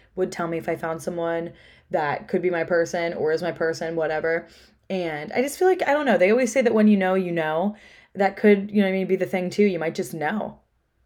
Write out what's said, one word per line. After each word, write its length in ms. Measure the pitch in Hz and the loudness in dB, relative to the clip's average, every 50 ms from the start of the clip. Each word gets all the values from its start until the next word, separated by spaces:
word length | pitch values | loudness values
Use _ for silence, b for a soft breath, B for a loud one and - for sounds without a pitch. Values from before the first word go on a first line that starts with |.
| b b _ | b b _
would 160 | - 185 180 | -4 -4 -4
tell 160 | 185 - 175 165 | -4 -4 -6 -4
me 100 | 165 160 | -4 -4
if 100 | 160 - | -4 -4
I 80 | 165 | -4
found 260 | 160 170 165 165 165 | -4 -4 -6 -6 -6
someone 500 | - - 175 170 170 165 165 165 165 170 B B B B B B B _ | -6 -6 -6 -4 -2 -2 -2 -4 -4 -8 B B B B B B B _
that 360 | - 175 156 147 139 - - - | -2 -2 0 -2 -2 -4 -4 -4
could 140 | - 185 | -2 -2
be 80 | 160 180 | 0 0
my 140 | 175 165 160 | 0 0 0
person 500 | - 180 170 170 165 - 175 170 170 170 | 0 2 0 0 0 -2 -2 -4 -4 -2
or 180 | - 143 156 | -2 0 0
is 120 | 156 160 170 | 0 0 -2
my 80 | 170 | -4
person, 440 | 160 - 170 160 165 165 170 165 165 | -4 -2 -2 -2 -2 -4 -6 -6 -4
whatever. 520 | 165 156 156 156 156 156 165 165 170 170 B B B B B B B _ - | -2 -2 -2 -2 -2 0 0 -2 -2 -4 B B B B B B B _ -6
And 420 | 190 185 180 165 156 147 151 - - | -6 -4 -4 -4 -6 -6 -8 -4 -2
I 80 | - | -2
just 180 | 247 285 285 - | -2 -2 0 2
feel 80 | 370 370 | 2 2
like, 160 | 370 349 - - | 2 2 2 0
I 60 | 277 | 0
don't 140 | 302 302 269 | 2 2 2
know, 100 | 214 - | 4 4
they 140 | 180 190 | 4 4
always 200 | 214 254 262 220 | 4 4 2 2
say 100 | - 269 | 2 2
that 120 | 233 202 - | 2 2 4
when 140 | 220 214 214 | 4 6 6
you 100 | 214 196 | 6 4
know, 160 | 185 185 185 | 4 2 2
you 180 | 190 190 175 | 0 0 0
know. 440 | 170 170 160 156 156 160 180 208 208 B B B B B B B - | -2 -2 -2 0 0 0 0 -2 -4 B B B B B B B -4
That 200 | 185 196 190 196 | -2 -2 -2 0
could, 360 | - - 214 208 196 196 202 | 2 4 6 6 4 2 0
you 60 | 202 208 | 0 2
know 100 | 202 190 | 2 2
what 80 | 190 | 2
I 20 | 190 | 0
mean, 100 | 190 180 | 0 0
be 80 | 190 | 0
the 120 | 180 180 175 | 0 0 -2
thing 240 | - 185 180 180 | -2 -2 -2 -2
too. 140 | 170 - 208 | 0 2 2
You 120 | 208 185 165 | 2 2 0
might 160 | 156 165 165 | -2 -4 -4
just 220 | - 180 - - | -4 -6 -6 -6
know. 440 | 160 147 151 202 214 - - 139 - _ _ _ _ _ _ _ _ _ | -6 -4 -4 -4 -4 -6 -8 -10 -14 _ _ _ _ _ _ _ _ _